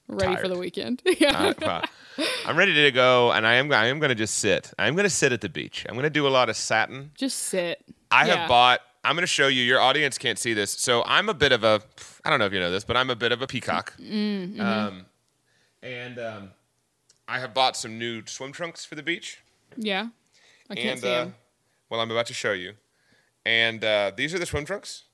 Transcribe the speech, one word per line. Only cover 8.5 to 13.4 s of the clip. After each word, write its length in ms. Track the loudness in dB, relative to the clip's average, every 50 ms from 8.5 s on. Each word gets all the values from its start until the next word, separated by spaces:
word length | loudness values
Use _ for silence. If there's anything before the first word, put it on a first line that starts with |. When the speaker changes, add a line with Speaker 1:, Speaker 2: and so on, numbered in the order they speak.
| 6 6 8 6 4 2 0 _ _ _ -2
Speaker 2:
I'm 120 | -2 0
gonna 120 | 0 -2
show 200 | 0 2 2 2
you. 140 | 2 2 2 2
Your 160 | 2 4 4
audience 380 | 4 4 4 2 0 -2 -2
can't 200 | -4 -4 -4 -4 -2
see 140 | -4 -2 -2
this, 180 | 0 -2 -2
so 320 | -4 -4 0 0 2 2 2
I'm 240 | 2 2 2 2 0
a 40 | 0
bit 180 | 2 2 4
of 120 | 4 4 4
a, 180 | 4 2 2 0 -6 _ -20 -20 -20 -16 -8 -2
I 40 | 0
don't 100 | 2 2
know 60 | 2
if 60 | 0 0
you 60 | 0
know 120 | 0 0
this, 120 | -2 -2 -2
but 140 | -2 0
I'm 120 | 0 0 0
a 60 | -2
bit 160 | -2 -2 -2
of 100 | -2 -2